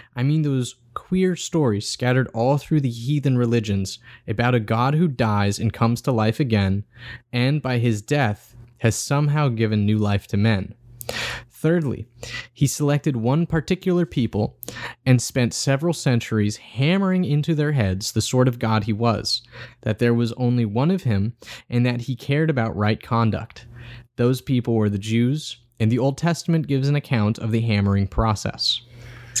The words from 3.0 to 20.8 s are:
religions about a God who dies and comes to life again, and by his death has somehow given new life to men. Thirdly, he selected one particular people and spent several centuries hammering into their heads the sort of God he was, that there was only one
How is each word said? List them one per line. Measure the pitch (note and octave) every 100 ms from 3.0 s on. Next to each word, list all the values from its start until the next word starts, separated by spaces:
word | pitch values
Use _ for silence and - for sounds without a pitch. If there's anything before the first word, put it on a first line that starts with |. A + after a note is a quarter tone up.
| A#2+ D3 C#3 B2
religions | A#2+ A#2 A2 G2+ F#2+ - - - -
about | G#2+ A#2+ B2
a |
God | G#2 A2+ B2+
who | D3+ F3
dies | B2+ A#2 G#2 G2+ G2+
and | A#2
comes | - A#2 A#2+
to | -
life | B2 G#2+ -
again, | C#3+ A2 G2 G2 - - - - _
and | B2 B2+ D3+
by | C3 B2
his | A#2+ G#2+
death | G#2 C#3+ B2 G2+ - - - _
has | A2+
somehow | - - C#3+ D3 D3+ C#3+
given | A2+ A2+ G#2+
new | G#2 G#2+
life | G#2 G2+ -
to | G2+
men. | G#2+ G#2+ - - - - - - - - -
Thirdly, | - D#3 F3 D3 G#2 A2 - - - -
he | - C#3
selected | - D3 C#3+ D#3 B2+
one | A2+ D3 E3+
particular | E3 - F#3 F#3+ F3 E3
people | - A2+ G2+ G#2+ - - - - -
and | - B2
spent | - - A#2+
several | - - C3+ E3+
centuries | D#3+ - A#2+ - A2 G#2 G#2
hammering | - G#2+ C#3 F#3+ F#3+ F#3
into | F3+ D3 D3 D#3
their | D3
heads | D3 G2+ F#2 G#2
the | -
sort | - B2+ B2+
of | A#2+
God | A2+ A2
he | G#2
was, | G#2 A#2 - - - - - - -
that | - G#2+
there | A#2+
was | A#2 A#2+
only | - B2 B2
one | A2+ G#2